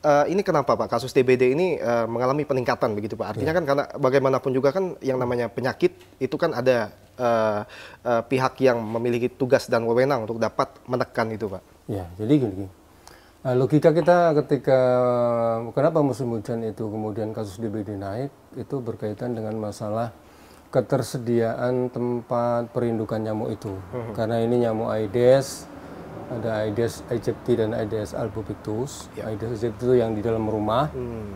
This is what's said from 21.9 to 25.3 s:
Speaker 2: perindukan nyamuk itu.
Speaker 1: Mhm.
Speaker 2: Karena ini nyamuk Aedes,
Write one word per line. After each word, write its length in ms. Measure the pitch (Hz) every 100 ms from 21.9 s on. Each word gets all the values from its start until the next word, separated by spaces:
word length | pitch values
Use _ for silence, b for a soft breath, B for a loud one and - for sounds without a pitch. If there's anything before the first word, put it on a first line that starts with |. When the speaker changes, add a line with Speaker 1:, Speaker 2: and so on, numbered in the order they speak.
| 123 120 120 113 120 120 120 117
Speaker 2:
perindukan 460 | - 120 113 107 110
nyamuk 300 | 107 107 120
itu. 220 | 110 110
Speaker 1:
Mhm. 400 | 95 92 127 117
Speaker 2:
Karena 260 | 110 110 117
ini 180 | 113 123
nyamuk 280 | 120 110 117
Aedes, 760 | 110 107 120 123